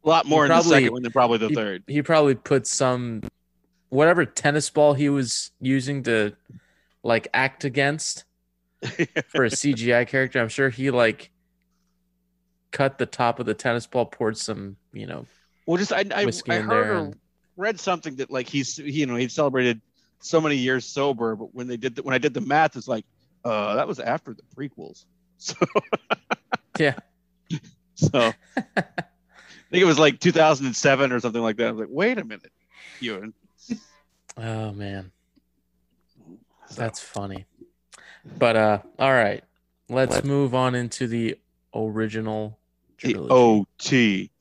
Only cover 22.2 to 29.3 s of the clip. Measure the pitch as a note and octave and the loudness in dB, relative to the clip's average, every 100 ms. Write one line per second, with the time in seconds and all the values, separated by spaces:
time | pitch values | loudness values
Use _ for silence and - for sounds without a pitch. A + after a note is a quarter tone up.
22.2 | D3 A#2+ C3 D3 D#3 C3+ C3 A2+ - _ | 0 -2 0 2 2 0 -6 -6 -6 _
23.2 | _ _ A#2+ G#2+ G#2 G#2+ C#3+ C3 - D#3 | _ _ -4 -2 0 -2 -2 -4 -4 -6
24.2 | - G#2+ _ - D3 - D#2 - _ _ | -8 -20 _ -14 -14 -14 -20 -20 _ _
25.2 | _ _ - - - - - - _ G#3+ | _ _ -14 -2 0 0 -4 -10 _ -10
26.2 | _ - _ - _ - D3+ - _ _ | _ -10 _ -10 _ -2 -2 -2 _ _
27.2 | _ _ _ D#3 - _ _ - - B2+ | _ _ _ -12 -12 _ _ -2 0 2
28.2 | A2+ - _ - - - - - - _ | 0 -2 _ -10 -4 -6 -6 -12 -14 _
29.2 | _ | _